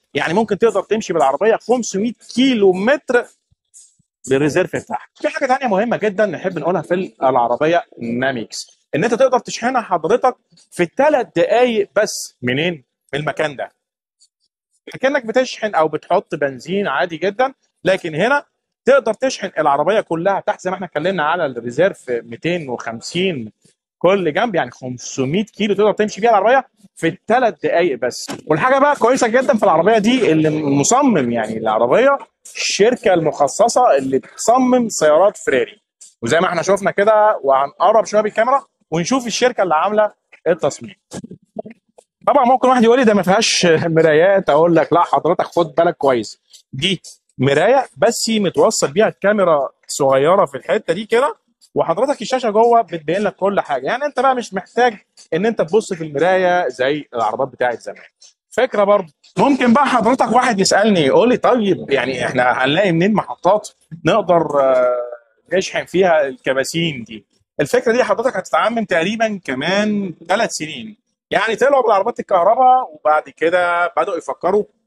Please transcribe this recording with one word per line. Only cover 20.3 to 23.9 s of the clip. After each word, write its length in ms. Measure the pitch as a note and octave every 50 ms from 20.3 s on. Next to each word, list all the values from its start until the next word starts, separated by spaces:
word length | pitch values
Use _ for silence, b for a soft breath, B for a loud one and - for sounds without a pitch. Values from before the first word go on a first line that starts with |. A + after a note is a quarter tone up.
| G3 -
تحت 200 | - - G3+ -
زي 100 | - F3+
ما 60 | F#3
احنا 100 | F3+ F#3+
اتكلمنا 380 | E3+ - D3+ D#3 F#3 G3 E3+ D3
على 220 | D3+ E3+ F3+ D#3+
الريزيرف 580 | C3+ B2 A#2+ A2+ B2 A#2 C#3 F3 G3 E3+ - - B2+
ميتين 580 | B2 A#2 A2+ A#2 A#2 - - D#3+ F3+ F3 D3+ C3
وخمسين 840 | A#2+ A2+ - A#2 A#2 A2+ - - - E3+ F#3 F#3+ E3 B2+ A2 G#2+ - _ b b b _ _ _